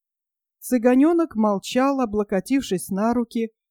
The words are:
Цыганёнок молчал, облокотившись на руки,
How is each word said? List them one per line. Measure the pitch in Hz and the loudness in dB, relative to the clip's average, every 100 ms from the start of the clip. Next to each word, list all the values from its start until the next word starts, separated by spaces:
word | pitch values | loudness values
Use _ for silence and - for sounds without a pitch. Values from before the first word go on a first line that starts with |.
| _ _ _ _ _ _ | _ _ _ _ _ _
Цыганёнок | - 247 233 254 294 339 320 214 | -4 0 4 4 4 4 0 0
молчал, | 214 196 - 247 269 277 | 0 0 -4 -2 0 0
облокотившись | 247 208 202 190 - 269 247 185 - | -2 -4 -2 -4 -2 -2 -2 -6 -4
на | 190 220 | -4 -2
руки, | 240 233 240 226 - _ | -2 -2 -4 -6 -8 _